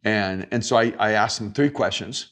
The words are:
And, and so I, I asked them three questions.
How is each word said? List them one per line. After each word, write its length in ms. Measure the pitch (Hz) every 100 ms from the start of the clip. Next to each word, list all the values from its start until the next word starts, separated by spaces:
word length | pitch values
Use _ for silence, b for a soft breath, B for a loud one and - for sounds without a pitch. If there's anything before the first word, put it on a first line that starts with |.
And, 440 | - 107 95 95 -
and 140 | 120 -
so 120 | 120
I, 160 | 117 -
I 140 | 107
asked 280 | 107 110 -
them 140 | 104
three 160 | 101 143
questions. 600 | 143 104 - - 139 -